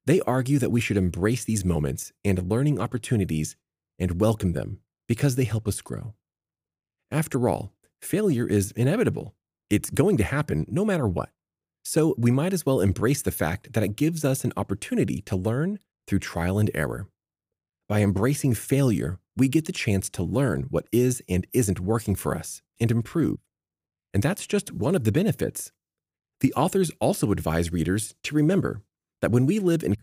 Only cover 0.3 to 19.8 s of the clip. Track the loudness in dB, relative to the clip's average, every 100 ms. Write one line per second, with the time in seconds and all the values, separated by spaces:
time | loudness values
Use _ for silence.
0.3 | 0 2 0 2 0 2 2 0 0 0
1.3 | 0 -2 -2 2 0 0 -4 -10 _ -2
2.3 | 0 0 0 2 0 -2 -6 -2 0 0
3.3 | -2 -4 -8 _ _ _ _ -4 2 2
4.3 | 2 0 -2 -6 -10 _ _ _ 0 2
5.3 | 2 0 0 -2 -6 -8 -12 -12 -16 _
6.3 | _ _ _ _ _ _ _ _ -4 -2
7.3 | 0 0 0 -4 _ _ _ -4 0 2
8.3 | 0 2 2 2 0 0 2 0 -2 -10
9.3 | -18 _ _ _ -2 0 0 2 2 0
10.3 | -2 -2 -2 -2 -2 0 0 0 -2 -6
11.3 | _ _ _ _ _ -4 0 2 2 2
12.3 | 2 2 0 0 2 2 2 0 0 -2
13.3 | -2 -2 -2 -4 -2 -2 0 -2 0 -2
14.3 | 0 -2 -4 -4 -6 -4 -2 0 -2 -4
15.3 | -4 -2 -2 -2 -6 _ _ -4 -4 -2
16.3 | -4 0 2 0 0 -4 -4 -10 _ _
17.3 | _ _ _ _ _ _ 2 2 2 0
18.3 | 0 0 -2 0 2 2 2 -2 -6 _
19.3 | 0 2 2 -2 -6